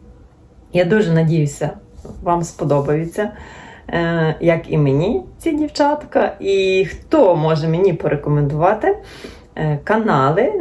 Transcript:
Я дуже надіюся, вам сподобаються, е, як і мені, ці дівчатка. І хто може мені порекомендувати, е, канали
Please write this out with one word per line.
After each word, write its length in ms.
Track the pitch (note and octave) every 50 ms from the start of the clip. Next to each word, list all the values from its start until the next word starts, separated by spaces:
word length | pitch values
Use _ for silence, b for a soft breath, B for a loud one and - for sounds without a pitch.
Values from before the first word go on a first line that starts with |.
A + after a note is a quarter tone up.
| - - - - - - _ - - - _ - - - -
Я 120 | F3+ F3+
дуже 260 | E3+ A3 G#3+ F#3+ E3
надіюся, 580 | E3 D#3+ E3 D3+ E3+ D#3+ D3 C#3+ - - D3+ C#3+ - - - - - - - - - - -
вам 200 | F3+ E3+ E3+ E3+
сподобаються, 880 | E3 - - F#3 D3 C#3+ C#3+ C#3 D3+ D3+ D#3 E3 E3+ - - G#3 A#3 - B B B B B B B B B B B
е, 460 | - E3+ E3+ E3+ E3+ E3 D#3+ D#3 D#3 -
як 320 | - E3+ E3 D#3+ - -
і 60 | - D#3
мені, 460 | D3 C#3 C3+ C#3+ E3 G3+ C4 F#4+ - - - -
ці 140 | - E4+
дівчатка. 840 | D#4 D4 D4+ D4 - - D4 C#4+ D4+ D4 - - - - G3+ - - -
І 480 | - G3 G3 G3 F#3+ F#3+ F#3+ F#3+ F#3+ D#3
хто 440 | - - - - - D#4 C4+ F#3+ F3
може 320 | D#3+ D3+ D#3+ D#3+ D#3 D3+ E3
мені 260 | D#3+ E3+ G3 G3 E3
порекомендувати, 1040 | E3 - D3+ D3+ D3 - D3+ D3 D3 D3 C#3 D3 D3 D#3+ F#3+ G#3+ - - G4 G4+ G#4+ B B B B B B B B B B -
е, 240 | - D#3 D#3 D3+ C#3 -
канали 680 | - G#3 A3+ A3 G#3 E3+ C#3 C3 C#3 D#3 F#3+ A#3+ F#4 G#4+ G4